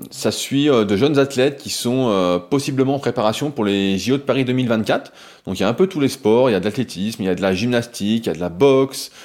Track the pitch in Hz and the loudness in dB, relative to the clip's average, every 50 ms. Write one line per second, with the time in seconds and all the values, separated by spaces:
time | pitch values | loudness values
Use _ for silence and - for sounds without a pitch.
0 | - - - - - 110 107 - - - 131 139 143 147 131 113 107 98 104 95 | -14 -14 -14 -6 -4 -4 -4 -4 -6 -4 -2 0 2 4 4 2 2 2 2 2
1 | 135 151 147 139 135 135 - 123 127 147 143 - - 101 - - - 120 123 131 | 2 2 4 2 2 2 2 0 0 0 0 -4 -8 -10 -8 -4 -2 -2 0 0
2 | 131 117 101 95 90 90 90 87 - - 143 135 135 - 135 131 131 135 143 135 | 2 2 2 2 2 2 2 0 0 -2 -2 -2 -2 -2 0 0 0 0 0 0
3 | - 120 - 127 107 107 113 - 143 151 139 - 107 101 101 101 98 98 98 95 | -2 -2 -2 0 0 0 0 0 -4 -4 -2 -2 0 0 2 2 2 2 0 0
4 | 87 120 139 139 139 - 123 135 131 123 123 131 127 113 117 110 101 - 151 269 | 0 0 -2 0 0 -2 0 0 0 0 0 0 0 0 0 0 0 0 -2 -2
5 | - - - - - - - - _ - 95 95 95 95 117 - 185 190 - 156 | -4 -8 -18 -20 -20 -20 -20 -16 _ -10 -4 0 0 0 2 2 0 0 2 0
6 | 135 131 - - - 107 110 120 131 127 104 92 90 104 - 131 117 - - 85 | -2 -2 -2 0 2 4 4 6 4 4 2 2 0 -2 -2 -4 -6 -6 -6 -6
7 | 98 110 - - 101 95 90 82 98 95 95 92 117 123 123 117 113 - - - | -6 -6 -4 -4 -2 -2 -2 0 0 0 0 0 0 0 0 0 -2 -4 -6 -4
8 | 101 104 113 113 113 101 80 78 87 80 82 90 139 139 135 135 135 131 - - | -2 0 0 0 -2 -4 -4 -4 -6 -6 0 2 4 4 6 4 2 0 -2 -8
9 | - - - - - | -14 -14 -16 -20 -20